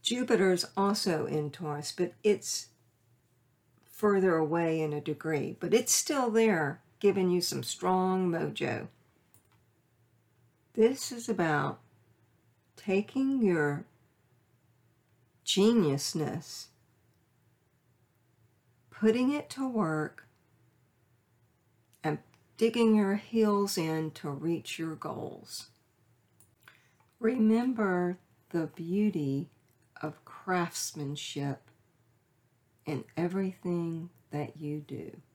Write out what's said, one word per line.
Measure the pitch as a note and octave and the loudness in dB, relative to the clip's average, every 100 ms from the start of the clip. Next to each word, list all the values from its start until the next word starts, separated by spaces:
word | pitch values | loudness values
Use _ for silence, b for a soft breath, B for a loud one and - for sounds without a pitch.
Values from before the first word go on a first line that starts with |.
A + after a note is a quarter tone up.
Jupiter | - B3 B3 A3 F#3+ | -2 -4 2 4 4
is | F3+ - - | 2 -2 0
also | G3 G#3 G3+ D#3 - | 0 0 0 -2 -2
in | D3+ D3 | -4 -4
Taurus, | - D#3+ D3 D3+ - | -6 -8 -6 -8 -4
but | F3 - | -4 0
it's | G#3+ G3+ - - - _ _ _ _ _ _ _ _ _ _ _ _ | 0 0 -2 -8 -8 _ _ _ _ _ _ _ _ _ _ _ _
further | - G#3+ G3 F#3 E3 | 0 2 4 4 4
away | D#3 E3+ E3 D#3+ | 2 2 0 0
in | D#3 | -2
a | D3 | -4
degree, | D3 D3 D#3+ D3+ - - | -6 -6 -2 -2 -2 -6
but | F3 | 2
it's | A3+ B3 | 2 4
still | - - C#4+ B3 | 0 0 0 2
there, | A3 A3 F3 C#3+ E3+ _ _ | 4 4 4 0 -4 _ _
giving | G3+ G3 F#3 | 2 4 2
you | F3+ | 2
some | F3 C#3+ | 0 -4
strong | B2+ - F3+ F#3 F#3 F#3+ F#3 | -6 -4 0 2 2 2 0
mojo. | E3 D#3 - C3+ A2+ - _ _ _ _ _ _ _ _ _ _ _ _ _ _ _ _ _ _ | 0 -4 -4 -4 -4 -8 _ _ _ _ _ _ _ _ _ _ _ _ _ _ _ _ _ _
This | - A3 C4+ - | 4 4 4 -8
is | A#3+ A#3 | -10 -4
about | G#3 E3 D3 C#3+ - _ _ _ _ _ _ _ _ _ - | 0 2 2 -2 -8 _ _ _ _ _ _ _ _ _ -12
taking | - F#3+ G3+ C4 C4+ C4+ | 0 0 0 -2 0 2
your | G#3+ E3 D3 D3 - _ _ _ _ _ _ _ _ _ _ _ _ _ _ _ - | 4 4 2 0 -8 _ _ _ _ _ _ _ _ _ _ _ _ _ _ _ -4
geniusness, | - G#3 A#3 D#3+ C#3 - E3+ D3+ - - - - _ _ _ _ _ _ _ _ _ _ _ _ _ _ _ _ _ _ _ _ _ _ | 4 6 6 4 2 -2 -4 -4 -6 -10 -16 -18 _ _ _ _ _ _ _ _ _ _ _ _ _ _ _ _ _ _ _ _ _ _
putting | - A3 A#3 B3+ | 0 2 4 2
it | D4 - | 0 -6
to | - C4 | -6 -4
work, | A#3 E3 D#3 D3+ - - _ _ _ _ _ _ _ _ _ _ _ _ _ _ _ _ _ | -2 0 -2 -4 -8 -20 _ _ _ _ _ _ _ _ _ _ _ _ _ _ _ _ _
and | D#3+ A3+ _ _ _ - | -4 -4 _ _ _ 0
digging | A3+ A#3 A3+ G#3+ | 0 4 4 4
your | G3 G#3 | 4 0
heels | - A3+ G#3+ G3+ G3 F#3+ | -2 2 2 2 0 -2
in | D#3+ D#3+ D#3+ | -2 -2 -4
to | - D3+ | -6 -8
reach | C#3 D#3+ E3+ - - | -4 -4 -4 -6 -8
your | E3 D#3 | -8 -8
goals. | D#3 D3 - - - - - _ _ _ _ _ _ _ _ _ - b b b b _ | -10 -8 -10 -12 -14 -16 -16 _ _ _ _ _ _ _ _ _ -20 b b b b _
Remember | A3+ B3+ A3 A3 B3+ A#3 G3+ F3+ F3 F#3 _ _ _ | 0 4 4 4 2 0 0 2 0 -4 _ _ _
the | E3+ D#3 | -4 -4
beauty | - E3 F#3+ G#3 F3+ C#3+ C3+ - _ _ _ _ - | -6 -4 0 2 0 -2 -2 -4 _ _ _ _ -12
of | D#3 - - | -12 -12 -20
craftsmanship | - - F3+ E3+ - - D#3 C#3+ D3 - D3 C#3+ C#3 _ _ _ _ _ _ _ _ _ _ _ _ - | -14 -2 -2 -2 -6 -8 -8 -8 -8 -8 -6 -4 -6 _ _ _ _ _ _ _ _ _ _ _ _ -8
in | C#3 - - | -8 -6 -4
everything | E3+ F#3 F#3+ F#3 F#3 F3 E3+ E3 E3+ _ _ | -2 -2 -4 -4 -4 -2 -2 -6 -10 _ _
that | D3 D3 - | -8 -8 -8
you | D3 D3+ C#3+ | -8 -8 -8
do | C#3 - - _ | -12 -12 -16 _